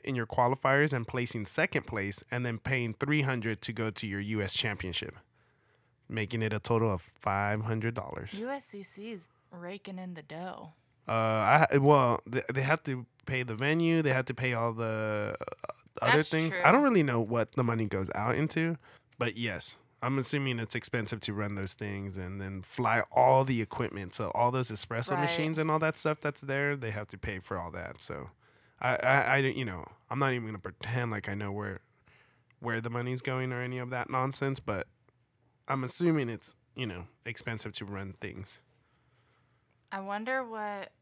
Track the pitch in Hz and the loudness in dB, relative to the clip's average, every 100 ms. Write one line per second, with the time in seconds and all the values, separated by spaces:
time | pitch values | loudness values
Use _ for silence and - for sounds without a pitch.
0 | - 127 117 - 123 135 135 135 151 135 | -2 -2 0 2 4 4 4 4 4 2
1 | 117 123 120 117 101 - 160 147 - 110 | -2 -2 -2 -2 -4 0 0 0 -2 -4
2 | 98 98 - 123 123 113 - 131 120 107 | -4 -6 -6 -4 -2 -4 -2 -2 -2 -2
3 | 139 151 135 127 110 107 - 113 110 104 | 0 2 2 0 -2 -4 -6 -4 -4 -4
4 | 107 98 101 110 98 - 113 101 95 82 | -6 -4 -2 -2 -2 -2 -2 -4 -6 -6
5 | - - _ _ _ _ _ _ _ _ | -8 -12 _ _ _ _ _ _ _ _
6 | _ 113 107 117 110 104 - 117 113 92 | _ -4 -2 0 0 0 2 2 4 0
7 | - - - 98 101 107 110 113 113 117 | -4 -6 -2 0 2 0 -2 -2 -2 -4
8 | - - - 196 240 277 - 202 190 - | -8 -8 -8 -8 -6 -8 -10 -14 -14 -14
9 | 214 208 165 _ _ 180 175 196 - 185 | -12 -12 -16 _ _ -14 -12 -12 -10 -10
10 | 185 170 151 156 185 - 160 - _ _ | -10 -12 -12 -10 -10 -10 -14 -20 _ _
11 | - 110 110 110 104 143 156 143 139 147 | 0 2 4 4 8 8 8 6 8 8
12 | 123 117 - 120 - 131 135 160 - 127 | 8 4 0 -4 -2 -2 2 0 0 -6
13 | 120 _ - 131 123 110 139 160 165 165 | -8 _ -6 -4 -2 -2 2 2 4 4
14 | 151 131 127 127 127 117 117 113 113 110 | 4 2 0 -2 0 2 0 0 -2 -2
15 | 110 107 104 - - - - - - - | 0 0 -2 -4 -8 -10 -10 -12 -14 -2
16 | - 151 156 160 160 180 151 233 285 214 | 4 4 4 2 0 4 8 8 8 6
17 | 147 120 110 117 110 - 120 113 107 98 | 6 2 2 0 0 2 2 2 0 0
18 | 95 - 107 127 156 165 165 165 - - | -2 0 0 2 2 0 0 -2 -8 -20
19 | _ _ 120 104 117 87 - - _ _ | _ _ -4 -2 -4 -4 -8 -14 _ _
20 | 120 135 127 147 135 120 113 120 - 123 | -2 0 0 0 0 -2 -2 -4 -4 -2
21 | 107 110 - 104 104 101 98 - 104 98 | -2 -4 -4 -4 -2 -2 -4 -6 -6 -6
22 | 98 95 92 98 95 98 92 - 117 113 | -8 -8 -8 -8 -8 -8 -8 -2 2 2
23 | - - 127 131 135 120 107 - 123 101 | 2 4 6 6 4 0 -2 -2 -4 -4
24 | 92 - 98 - 120 127 123 107 - 117 | -8 -6 -4 2 2 2 -2 -4 -4 -4
25 | 120 - 170 170 156 160 156 156 156 156 | -2 0 0 0 0 0 2 2 2 0
26 | 156 151 147 139 139 135 143 143 117 104 | -2 0 -2 -4 -4 0 0 0 -4 -6
27 | 104 101 - 98 - 95 85 87 85 - | -8 -8 -6 -6 -6 -6 -6 -8 -10 -10
28 | - 73 80 - _ _ _ _ 123 127 | -10 -8 -10 -16 _ _ _ _ 0 2
29 | 123 139 120 139 135 135 120 90 - - | 6 6 6 4 2 0 -4 -6 -10 -16
30 | _ 123 139 123 110 104 98 90 110 123 | _ 0 2 2 -2 -8 -10 -10 -4 -2
31 | 120 104 101 101 101 101 104 95 - _ | -2 -2 -4 -4 -4 -4 -6 -8 -14 _
32 | _ _ _ _ _ _ 120 113 117 120 | _ _ _ _ _ _ -4 -2 -2 -4
33 | 123 127 131 131 127 123 123 127 123 127 | -2 -4 -2 -2 -2 -4 -4 -6 -6 -6
34 | - 131 131 135 139 135 - 101 - _ | -2 0 0 0 -2 -2 -4 -4 -4 _
35 | _ _ _ _ _ _ - 135 127 - | _ _ _ _ _ _ -6 -4 -4 0
36 | 175 160 123 107 - - _ - 120 90 | 2 2 0 -4 -12 -20 _ -8 -6 -6
37 | 90 _ 117 117 - 113 110 - 101 98 | -12 _ -10 -8 -6 -6 -6 -8 -8 -8
38 | 98 92 98 - 101 - _ _ _ _ | -8 -10 -10 -10 -14 -16 _ _ _ _
39 | _ _ _ _ _ _ _ _ _ 196 | _ _ _ _ _ _ _ _ _ -8
40 | 196 202 226 262 240 220 208 202 190 - | -4 -4 -2 -2 -2 -6 -6 -6 -10 -14